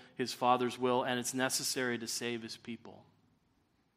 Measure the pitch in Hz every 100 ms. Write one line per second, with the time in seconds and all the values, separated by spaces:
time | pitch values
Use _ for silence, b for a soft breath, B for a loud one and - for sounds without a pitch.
0 | B B 123 - 123 123 123 120 127 123
1 | 131 123 120 131 131 - 143 - 127 117
2 | 113 - 120 120 113 - - 113 101 -
3 | - _ _ _ _ _ _ _ _